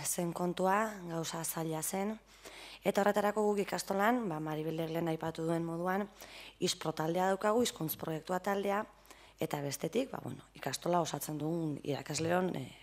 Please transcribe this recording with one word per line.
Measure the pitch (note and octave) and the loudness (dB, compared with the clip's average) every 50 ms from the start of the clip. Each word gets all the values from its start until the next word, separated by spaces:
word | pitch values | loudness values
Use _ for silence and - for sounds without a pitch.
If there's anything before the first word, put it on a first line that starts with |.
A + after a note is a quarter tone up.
| D3 | -2
zen | - - - F3 E3+ D#3+ | -2 -2 0 -2 -2 -2
kontua, | - F3+ F3+ E3+ - F#3 F#3+ F#3+ G#3 A3+ A3 G#3+ G3 F3 E3+ | -2 -2 -2 0 2 2 4 4 4 2 0 -4 -6 -8 -6
gauza | E3 E3 E3 E3 - E3 E3 | -4 -4 -4 -4 -4 -4 -4
zaila | - - E3+ E3 E3 D#3+ D#3 D#3 | -4 -4 -2 -2 -2 -2 -4 -4
zen, | - - F#3+ G3 G#3 A3 G#3+ - - - - - - - - - - - - - | -2 -2 -2 -2 -2 -4 -6 -10 -18 -20 -20 -18 -18 -16 -16 -16 -16 -12 -4 0
eta | F#3 G3 G3+ | 2 4 6
horretarako | G3 G#3 G3+ G#3 G3+ G#3 G#3 G#3+ G#3+ G#3 | 6 6 6 4 4 2 4 4 4 4
guk | G#3 G3+ G3 | 4 2 2
ikastolan, | - - F3+ - - G3 G3 G3+ A3 B3 B3+ A#3 G3 | 0 0 -2 -2 0 2 4 4 4 4 4 2 0
ba, | D#3 D3+ | -2 -2
Maribelek | D#3 D#3 D#3 D3+ D#3 D#3+ D#3+ D#3+ E3 D#3+ D#3+ | -2 -2 -2 -2 -2 -2 -2 -2 -2 -2 0
lehen | E3 E3+ E3 | 0 0 0
aipatu | D#3+ D#3+ D#3+ E3 D#3+ - D#3+ | 0 0 -2 -4 -4 -2 0
duen | D#3+ E3+ E3 E3 | 0 2 2 0
moduan, | E3 E3 E3+ F3 F#3 F#3 G3 G#3 G3+ - - - - - - - - - - | 0 -2 -2 0 0 0 0 -2 -4 -8 -14 -18 -16 -16 -16 -16 -16 -6 -2
izpro | - F3 - - - D#3+ D#3 | 0 0 0 0 -2 -2 -2
taldea | - D#3 D#3+ E3 F3+ F#3 F#3+ F#3+ | 0 0 0 2 4 4 4 4
daukagu, | F#3+ G#3+ G#3+ G#3+ A#3+ A#3+ - | 4 4 4 4 4 4 2
hizkuntz | - - E3 D#3 - - | 0 -2 -4 -4 -4 -4
proiektua | - E3 D#3+ D#3 - - F#3 F#3 | -4 -4 -4 -4 -2 -2 -2 0
taldea, | F#3 G3+ G3+ G3+ G3 G3+ G3+ G3+ G#3+ - - - - - - - - - - - | 0 0 0 0 2 0 0 0 -2 -4 -8 -20 -20 -20 -20 -20 -20 -16 -8 -4
eta | - - - D3 | -4 -2 -2 -2
bestetik, | C#3+ C#3+ C3 - - D#3+ - A#3+ C4+ B3+ | -2 -2 -4 -2 -4 -2 0 0 0 0
ba, | - - - | -2 -6 -6
bueno, | - - - - - - | -6 -8 -10 -12 -16 -12
ikastola | - - - C3 - - E3+ F3 F3 D#3+ | -6 -4 -4 -4 -2 2 4 4 4 4
osatzen | D3 - D3 - - D3+ D3 | 2 0 -4 -4 -4 -4 -2
dugun | D3 D#3 E3+ E3+ D#3+ D#3 C#3+ - - | -2 0 0 0 0 -2 -2 -2 -2
irakasleon, | - C#3+ C3 - - D#3 C#3+ D#3+ E3 F3 F3+ F#3 F3+ - | -2 -4 -4 -4 -4 -2 -2 0 2 2 2 2 2 0
eh, | - C3 A#2+ - - | -2 -6 -8 -10 -16